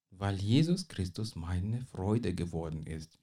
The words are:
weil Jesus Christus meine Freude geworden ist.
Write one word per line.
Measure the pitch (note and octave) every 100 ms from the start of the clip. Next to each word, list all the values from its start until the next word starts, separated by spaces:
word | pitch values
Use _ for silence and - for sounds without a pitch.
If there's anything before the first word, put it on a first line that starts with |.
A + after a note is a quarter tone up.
| _
weil | F2+ G2 G2+
Jesus | G2+ C3 D#3+ F#3 F#3
Christus | - F#2 G2 A2+ -
meine | E2 F2+ G2 A#2+
Freude | C3 - F#2+ A2+ A2+
geworden | F2+ E2+ E2 E2 D#2+ D#2
ist. | D#2+ D#2+ _